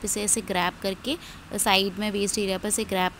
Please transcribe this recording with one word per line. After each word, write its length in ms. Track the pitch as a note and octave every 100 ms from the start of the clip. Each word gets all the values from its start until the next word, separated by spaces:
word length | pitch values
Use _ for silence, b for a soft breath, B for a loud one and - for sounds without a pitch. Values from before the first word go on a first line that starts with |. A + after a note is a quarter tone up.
इसे 180 | G3+ G#3
ऐसे 180 | G#3 A3+
grab 320 | - F3+ F3 -
करके, 360 | G3 F#3+ B3+ E4 B B -
अ, 40 | G#3
side 420 | G#3+ F#3+ G3 F#3+
में 120 | G#3+
waist 280 | G3+ G3+ A3
area 200 | G3 F#3
पर 120 | G#3
से 140 | A3+
grab 280 | G#3 F#3+ F3+